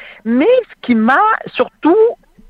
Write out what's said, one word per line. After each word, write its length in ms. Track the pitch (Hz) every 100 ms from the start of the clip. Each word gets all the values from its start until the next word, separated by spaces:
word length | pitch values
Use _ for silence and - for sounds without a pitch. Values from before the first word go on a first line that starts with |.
| - -
Mais 220 | 220 240 381 508 415
ce 120 | -
qui 100 | -
m'a 240 | 226 220 285 427 - -
surtout 500 | - - - 294 415 453 - _ _ -